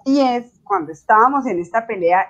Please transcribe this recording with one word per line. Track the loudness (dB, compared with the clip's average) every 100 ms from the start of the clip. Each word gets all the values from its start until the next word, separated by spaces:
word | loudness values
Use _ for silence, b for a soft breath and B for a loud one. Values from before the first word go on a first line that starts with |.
| -2
diez, | 0 0 -2 -8 _
cuando | -6 -6 -6
estábamos | -10 2 4 4 2 -2
en | -6
esta | -4 -6 -4
pelea | -2 0 2